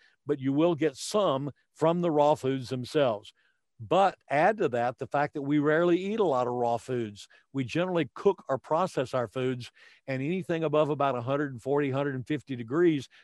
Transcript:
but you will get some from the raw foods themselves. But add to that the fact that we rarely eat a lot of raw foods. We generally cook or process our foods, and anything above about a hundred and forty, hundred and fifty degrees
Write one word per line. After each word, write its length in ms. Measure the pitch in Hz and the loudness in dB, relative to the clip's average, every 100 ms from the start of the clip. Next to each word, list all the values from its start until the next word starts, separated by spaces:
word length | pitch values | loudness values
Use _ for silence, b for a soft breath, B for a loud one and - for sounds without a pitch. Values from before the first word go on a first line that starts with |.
| b b | b b
but 140 | - 143 | -6 -2
you 140 | 131 | 0
will 240 | 139 175 147 | 2 2 2
get 200 | 151 131 | -2 -2
some 540 | - 208 190 135 143 - _ | -4 0 2 0 -4 -10 _
from 280 | - 156 175 | 0 2 2
the 80 | 175 | 2
raw 260 | 147 147 151 | 4 4 4
foods 320 | 131 135 120 | 0 -2 -4
themselves. 640 | 127 120 156 131 104 - _ _ _ _ - | -8 -2 0 2 0 -8 _ _ _ _ -14
But 360 | 110 175 196 - - | 0 4 2 0 -2
add 300 | 143 180 220 | 2 4 2
to 100 | 156 | 0
that 300 | 120 123 - | 0 -2 -4
the 80 | 127 | -4
fact 260 | 143 143 | -2 -2
that 80 | - | -4
we 180 | 139 147 | 0 2
rarely 400 | 147 156 175 170 | 4 4 4 2
eat 220 | 196 220 | 0 0
a 40 | |
lot 220 | 180 127 123 | 2 2 0
of 60 | |
raw 240 | 123 117 117 | 0 0 -2
foods. 500 | - 123 110 101 - b b | -2 -4 -6 -10 -20 b b
We 100 | 135 | -6
generally 460 | 120 156 185 170 135 | -4 -2 0 -2 -2
cook 300 | - 202 185 - | 0 0 0 -4
or 120 | 135 | -6
process 560 | - 156 185 - 127 | -2 -2 0 -2 -2
our 120 | 131 117 | -2 -4
foods, 460 | 131 127 127 117 b b b - | -4 -4 -4 -10 b b b -8
and 160 | 131 | -6
anything 420 | 139 185 170 165 | -4 -4 -4 -2
above 260 | 156 151 147 | 0 2 2
about 260 | 143 139 123 | 0 0 0
a 60 | |
hundred 300 | 120 143 147 | -2 -2 -2
and 100 | 123 | -6
forty, 280 | 131 143 143 | -2 0 0
hundred 240 | 135 143 | -2 -2
and 120 | 131 - | -4 -4
fifty 300 | 147 - 123 | -6 -6 -10
degrees 520 | 113 151 175 147 - b | -4 2 2 2 -4 b